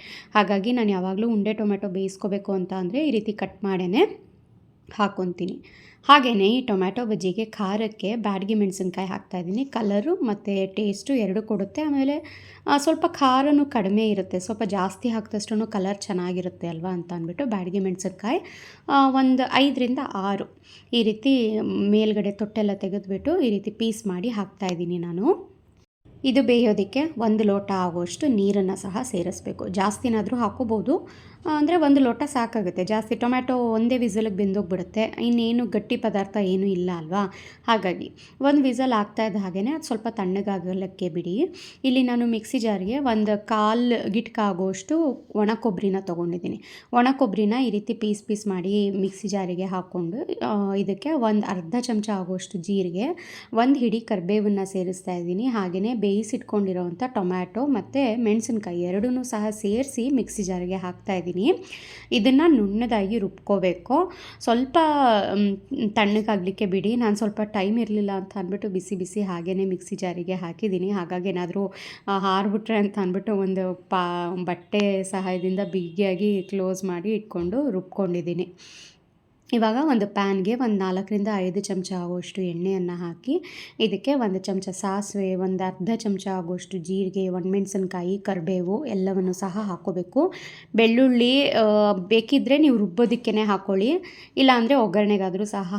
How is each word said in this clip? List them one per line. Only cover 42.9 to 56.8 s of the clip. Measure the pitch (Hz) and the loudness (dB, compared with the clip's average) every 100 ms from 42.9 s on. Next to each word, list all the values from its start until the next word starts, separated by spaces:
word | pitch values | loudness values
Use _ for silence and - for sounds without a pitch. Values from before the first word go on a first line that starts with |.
| 269 | 0
ಒಂದು | 269 220 214 208 208 | 2 2 2 0 0
ಕಾಲ್ | 214 208 233 247 226 226 | 0 2 2 2 2 0
ಗಿಟ್ಕ | 208 233 - | -2 -2 -2
ಆಗುವಷ್ಟು | 208 175 190 190 - 320 311 - - | -2 0 -2 -4 -2 0 2 -2 -4
ಒಣ | 208 208 | 0 0
ಕೊಬ್ಬರಿನ | 226 233 175 196 190 | 0 -2 0 0 0
ತೊಗೊಂಡಿದ್ದೀನಿ. | 190 170 175 175 - - - - - | -2 -4 -4 -4 -6 -8 -12 -20 -2
ಒಣ | 240 247 269 | 2 4 4
ಕೊಬ್ಬರಿನ | 254 196 208 240 | 2 2 2 2
ಈ | 254 | 0
ರೀತಿ | 208 208 | 0 -2
ಪೀಸ್ | 226 214 208 | -4 -2 -2
ಪೀಸ್ | - 208 214 | -4 -4 -2
ಮಾಡಿ | 185 180 208 196 | -4 0 0 2
ಮಿಕ್ಸಿ | 190 190 196 208 | 0 -2 -4 -4
ಜಾರಿಗೆ | 196 180 180 | -4 -2 -4
ಹಾಕ್ಕೊಂಡು, | 185 185 180 185 170 214 - - | -4 -4 -6 -6 -4 -4 -6 -4
ಆ, | 240 208 196 | -2 0 0
ಇದಕ್ಕೆ | 196 196 190 285 | 0 0 -2 -2
ಒಂದು | 311 226 208 214 | 0 2 2 0
ಅರ್ಧ | 185 165 240 | -4 -4 -4
ಚಮಚ | 247 214 208 | -2 -2 -2
ಆಗುವಷ್ಟು | 196 180 185 - 190 | -4 -4 -6 -8 -8
ಜೀರಿಗೆ, | 165 196 180 175 269 359 - - - | -2 -2 0 -2 -4 -6 -12 -18 -4
ಒಂದು | 220 247 277 | 2 4 4
ಹಿಡಿ | 233 220 | 2 0
ಕರಿಬೇವನ್ನ | 226 190 170 214 208 196 | -2 -2 0 0 2 0
ಸೇರಿಸ್ತಾ | 190 190 180 185 - | -2 -2 -4 -4 -6
ಇದ್ದೀನಿ. | 180 175 180 262 | -6 -4 -2 -2
ಹಾಗೆಯೇ | 226 185 185 214 | -2 -2 -2 -2
ಬೇಯಿಸಿಟ್ಕೊಂಡಿರೋವಂಥ | 240 202 202 214 254 - 208 196 180 | 0 0 0 -2 -6 -4 -2 0 -2